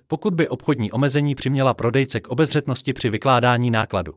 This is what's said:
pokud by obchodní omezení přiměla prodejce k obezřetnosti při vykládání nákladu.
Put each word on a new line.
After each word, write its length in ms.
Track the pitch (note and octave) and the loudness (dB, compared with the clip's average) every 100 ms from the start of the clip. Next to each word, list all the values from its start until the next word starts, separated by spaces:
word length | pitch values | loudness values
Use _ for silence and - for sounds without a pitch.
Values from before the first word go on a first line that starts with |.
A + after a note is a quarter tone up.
| _ | _
pokud 260 | D#3+ G#3 | -4 -2
by 160 | E3+ D#3 | 0 -2
obchodní 420 | B2+ - C3+ G#2 | -2 -2 0 0
omezení 440 | A#2 C#3 C#3+ D3 C3 | 0 0 2 0 -2
přiměla 380 | C3+ C3+ C3 | -2 2 0
prodejce 460 | A2+ A#2 C3 C3+ A#2 | 2 0 0 0 -4
k 80 | - | -4
obezřetnosti 680 | B2+ D#3 D3+ D3 B2 - | 0 2 0 -2 -4 -4
při 160 | B2+ B2 | -4 -4
vykládání 640 | G#2 C#3 B2 B2 A#2+ B2 | 0 2 4 4 2 2
nákladu. 420 | A2+ - G2 E2 | 0 0 -4 -4